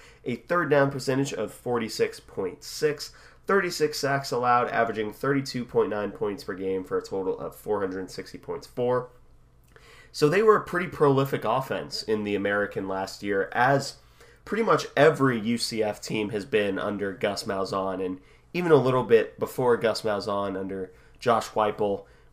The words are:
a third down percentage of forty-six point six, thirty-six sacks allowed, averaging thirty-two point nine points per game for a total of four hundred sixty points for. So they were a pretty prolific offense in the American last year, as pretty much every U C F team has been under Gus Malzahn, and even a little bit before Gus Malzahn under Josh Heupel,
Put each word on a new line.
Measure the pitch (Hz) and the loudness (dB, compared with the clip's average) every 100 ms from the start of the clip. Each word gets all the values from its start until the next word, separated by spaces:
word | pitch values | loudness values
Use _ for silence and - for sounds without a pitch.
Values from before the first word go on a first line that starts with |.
| - - | -20 -12
a | 131 | -8
third | 117 - 175 156 | -6 -2 0 2
down | 143 139 | 4 2
percentage | 135 135 131 139 | 0 -2 0 0
of | - 104 | -4 -6
forty-six | - 123 120 110 - - - | -6 -4 -4 -2 -2 -2 -4
point | - - 92 - | -14 -8 -8 -8
six, | - - 151 147 - - - - - | -14 -4 -2 -2 -10 -16 -20 -10 -2
thirty-six | 196 180 - 151 - | 0 0 0 -2 0
sacks | 139 139 139 | -2 -2 -2
allowed, | 120 123 123 120 | 0 2 4 2
averaging | 113 117 107 107 | 2 0 0 -6
thirty-two | - - 139 139 127 | -2 0 0 -2 -6
point | 117 120 101 | -2 0 2
nine | 104 101 | 0 -4
points | - 104 98 | -4 -6 -6
per | - | -8
game | 92 95 95 | -6 -4 -4
for | 92 95 | -2 -4
a | - | -4
total | 98 92 - | -4 -4 -4
of | 82 | -8
four | - 104 101 | -8 -4 -2
hundred | 95 92 92 | -2 -4 -8
sixty | - - - | -10 -14 -12
points | - 143 - | -10 -10 -8
for. | - 240 127 - - - - - _ _ - - - - | -4 0 0 -2 -12 -20 -20 -20 _ _ -20 -20 -20 -14
So | - 151 | 0 2
they | 190 | 4
were | 220 202 | 6 4
a | |
pretty | - 175 175 | 2 -4 -4
prolific | - 147 135 135 127 | 4 4 6 2 0
offense | 107 127 127 95 73 - | 0 0 0 -4 -6 -6
in | - 107 | -2 -2
the | 104 | 0
American | 101 98 104 101 104 95 | 0 0 0 -2 -4 -6
last | 95 95 - | -4 -6 -6
year, | 101 98 92 | -2 -2 0
as | 117 127 139 - - - - - - | 2 2 2 -2 -12 -20 -20 -20 -18
pretty | - 208 | -6 -2
much | 208 147 - - | 2 2 2 4
every | 156 139 135 117 | 6 6 2 0
U | 110 117 | -2 -2
C | - 110 | -2 -2
F | 107 104 | -2 -4
team | - 110 101 | -4 -4 -2
has | 107 | -4
been | 95 107 101 95 | 0 0 2 -2
under | 104 101 98 | -4 -4 -6
Gus | 90 104 98 | -2 -2 -2
Malzahn, | 107 98 95 98 95 92 | -4 -4 -2 -2 -2 -2
and | 92 90 - - _ | -4 -6 -14 -20 _
even | 170 175 | -2 6
a | 143 | 6
little | 127 127 | 6 2
bit | 113 113 - - | 6 4 4 -4
before | 110 - 123 113 | -6 0 2 4
Gus | 113 104 | 2 0
Malzahn | 110 101 104 101 101 95 | -2 -2 -2 -4 -2 -4
under | 95 95 92 - - - | -6 -8 -10 -14 -20 -4
Josh | 120 113 - | 2 2 2
Heupel, | 110 104 107 104 98 - - - | 0 0 2 -2 -2 -8 -20 -8